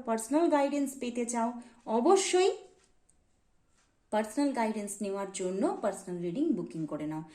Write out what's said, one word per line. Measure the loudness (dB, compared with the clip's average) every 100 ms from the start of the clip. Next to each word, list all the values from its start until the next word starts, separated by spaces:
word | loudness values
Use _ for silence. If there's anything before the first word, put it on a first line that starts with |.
| 0
পার্সোনাল | -2 0 2 4
গাইডেন্স | 4 2 0 -2 -4
পেতে | -6 -4 -2
চাও, | -2 -2 -4 -12 -16 -2
অবশ্যই | 2 6 6 6 4 4 2 -6 _ _ _ _ _ _ _ _ _ _ _ _ _ _
পার্সোনাল | -2 -2 0 0
গাইডেন্স | 0 -2 -2 -6 -6
নেওয়ার | -4 -4 -6
জন্য | -6 -4 0 0 0
পার্সোনাল | -4 -4 -6 -6
রিডিং | -4 -2 0
বুকিং | 0 -4 -6 -6
করে | -6 -6
নাও। | -8 -10